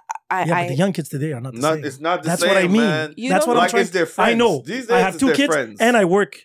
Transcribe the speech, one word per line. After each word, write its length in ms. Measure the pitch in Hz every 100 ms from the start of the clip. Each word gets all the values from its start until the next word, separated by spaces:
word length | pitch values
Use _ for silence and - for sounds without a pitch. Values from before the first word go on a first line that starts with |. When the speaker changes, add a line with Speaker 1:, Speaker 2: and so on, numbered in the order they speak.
| - - -
Speaker 1:
I, 160 | 185
Speaker 2:
Yeah, 120 | 156 175
Speaker 1:
I 60 |
Speaker 2:
but 40 | 175
the 60 | 139
young 160 | 196
kids 160 | 175 147
today 240 | 143 151
are 80 | 131
not 140 | 127
the 60 | 117
Speaker 3:
Not, 140 | 147 156
Speaker 2:
same. 80 | 147
Speaker 3:
it's 140 | 131
not 220 | 160 175
the 60 | 165
Speaker 2:
That's 140 | 175
Speaker 3:
same, 60 | 170
Speaker 2:
what 80 | 196
I 100 | 180
mean. 140 | 208
Speaker 3:
man. 320 | 226 156 156 151
Speaker 1:
You 140 | 240
Speaker 2:
That's 160 | 285 302
Speaker 1:
know 60 |
Speaker 2:
what 40 | -
I'm 60 |
Speaker 3:
Like, 80 | 180
Speaker 2:
trying 120 | 233
Speaker 3:
it's 80 | 233
their 100 | 175
Speaker 2:
I 20 | 160
Speaker 3:
friends. 320 | - 190 233
Speaker 2:
know. 240 | 233 151
Speaker 3:
These 260 | 123 233 233
Speaker 2:
I 40 | 240
Speaker 3:
days, 80 |
Speaker 2:
have 100 | 190
Speaker 3:
it's 60 | 170
Speaker 2:
two 60 | 214
Speaker 3:
their 80 |
Speaker 2:
kids 200 | 147 285
Speaker 3:
friends. 260 | 156 120 101
Speaker 2:
and 160 | 226 240
I 80 |
work 320 | 185 190 202 -